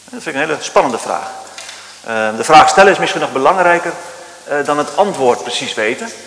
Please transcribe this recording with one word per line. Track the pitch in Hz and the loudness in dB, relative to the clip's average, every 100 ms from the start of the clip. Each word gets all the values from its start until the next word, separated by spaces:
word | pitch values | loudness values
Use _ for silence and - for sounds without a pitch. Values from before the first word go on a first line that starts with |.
Dat | - 247 | -16 -12
vind | - 135 | -6 -2
ik | |
een | 160 | -2
hele | 147 | -2
spannende | - 208 156 113 | 0 2 2 0
vraag. | - 85 - - - - - - - - | -2 -4 -4 -12 -14 -16 -16 -16 -18 -14
Eh, | - 113 110 113 | -6 -2 0 0
de | |
vraag | 120 156 151 | 2 4 4
stellen | - 202 | 6 6
is | 180 | 4
misschien | 170 160 | 0 -2
nog | 143 | -2
belangrijker, | 123 139 185 175 175 175 - - - - - | 2 2 4 4 2 0 -8 -12 -16 -18 -16
eh, | - 147 143 | -6 -2 0
dan | 147 | -2
het | 143 - | 0 0
antwoord | 202 151 127 120 | 0 2 2 2
precies | - - 123 | 0 -6 -4
weten. | - 107 123 226 - | -2 -2 -2 -6 -12